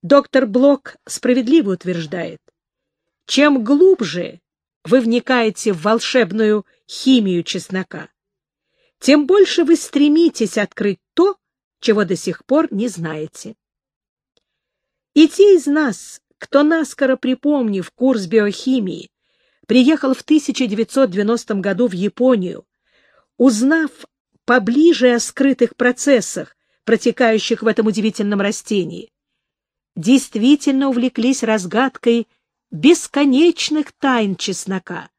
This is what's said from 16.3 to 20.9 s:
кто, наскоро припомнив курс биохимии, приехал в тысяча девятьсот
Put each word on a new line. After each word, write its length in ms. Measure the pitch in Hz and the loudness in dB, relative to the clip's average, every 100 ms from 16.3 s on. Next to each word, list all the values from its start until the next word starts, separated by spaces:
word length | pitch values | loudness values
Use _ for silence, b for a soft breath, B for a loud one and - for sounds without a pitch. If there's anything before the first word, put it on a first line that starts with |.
| _ | _
кто, 260 | - 277 | -2 2
наскоро 520 | 302 330 302 - 262 262 | 2 0 -4 -2 -2 0
припомнив 720 | 247 254 294 294 226 196 170 | -2 -2 -2 -2 -2 -4 -8
курс 340 | _ 262 240 180 | _ 0 0 0
биохимии, 840 | 220 208 196 254 262 190 - - _ _ _ _ _ - | 0 0 -4 -4 -2 -4 -10 -16 _ _ _ _ _ 2
приехал 480 | 254 254 320 269 | 4 4 2 -2
в 100 | 262 | -4
тысяча 440 | - 302 - 226 247 | 0 0 0 -4 -4
девятьсот 420 | 208 226 | -2 -2